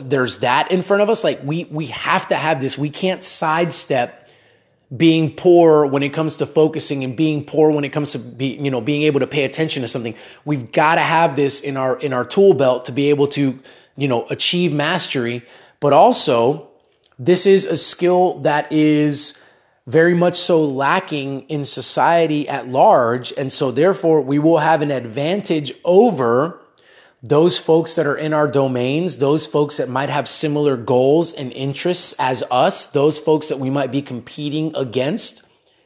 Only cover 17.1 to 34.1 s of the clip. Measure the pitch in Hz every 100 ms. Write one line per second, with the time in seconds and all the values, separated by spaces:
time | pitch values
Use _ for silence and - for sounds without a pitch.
17.1 | - 123 180 202 196 - 165 - - 175
18.1 | 180 180 147 143 147 151 156 151 151 151
19.1 | 143 - - - _ _ _ - 143 170
20.1 | 175 175 170 - 165 151 131 139 180 -
21.1 | 151 135 135 127 151 139 - - - 139
22.1 | 170 165 151 - 135 120 127 185 175 117
23.1 | 123 123 - 135 - 139 120 175 190 165
24.1 | 160 131 143 156 160 156 160 147 131 117
25.1 | 110 147 196 - 160 147 - - 185 240
26.1 | 165 120 120 160 175 _ _ _ _ _
27.1 | _ 120 147 175 - - 160 165 - 147
28.1 | 135 156 151 151 139 135 123 127 147 180
29.1 | 120 135 151 - 151 147 - 127 127 139
30.1 | 143 123 - 156 147 147 127 113 123 135
31.1 | 156 165 - 131 - 135 139 175 175 -
32.1 | - 135 131 139 123 160 190 - 143 143
33.1 | 151 - 156 - 139 131 143 135 139 139